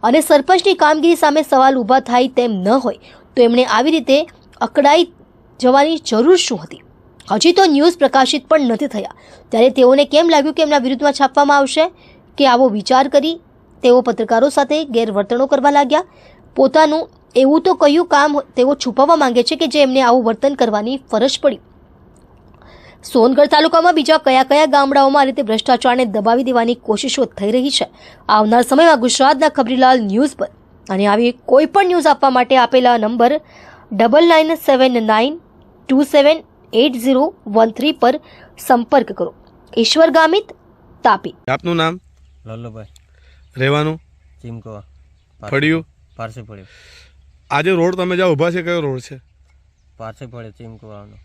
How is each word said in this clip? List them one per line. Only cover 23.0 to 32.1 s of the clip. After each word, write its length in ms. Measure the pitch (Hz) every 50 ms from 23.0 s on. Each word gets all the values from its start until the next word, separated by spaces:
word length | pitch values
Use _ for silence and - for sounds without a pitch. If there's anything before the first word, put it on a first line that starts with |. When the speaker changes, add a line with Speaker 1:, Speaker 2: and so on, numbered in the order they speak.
| - - -
Speaker 1:
સોનગઢ 340 | 254 220 247 269 254 294 294
તાલુકામાં 480 | 320 302 311 320 330 330 320 349 339
બીજા 220 | 320 285 320 311 311
કયા 260 | 302 285 262 262 262
કયા 220 | 262 277 294 311
ગામડાઓમાં 560 | 294 262 285 277 277 277 285 269 269 277 294
આ 40 | 277
રીતે 160 | 262 269 - -
ભ્રષ્ટાચારને 640 | 208 220 220 - - 254 233 - 254 247 254 254
દબાવી 380 | 220 190 214 196 226 233 247 269
દેવાની 320 | 233 254 240 233 233 240
કોશિશો 500 | 240 _ - 214 208 - 262 - - 254
થઈ 260 | - _ - 196 208
રહી 180 | 220 254 254 285
છે? 180 | 269 - - - _ _ - - - - - -
આવનાર 320 | 214 214 214 214 226 240
સમયમાં 380 | 247 247 277 277 330 339 311 254
ગુજરાતના 500 | 226 254 - - 262 269 302 262 311 302
ખબરીલાલ 520 | 294 - 262 220 262 254 262 254 262 262
ન્યૂઝ 340 | 220 202 190 220 277 285 -
પર 140 | - 587 - - _ _ _ _ _ _ -
અને 160 | 196 190 202
આવી 260 | 208 202 214 233 240 247 _ _
કોઈ 200 | - 254 269 311
પણ 220 | - - 403 392 359
ન્યૂઝ 200 | 359 349 285
આપવા 220 | 311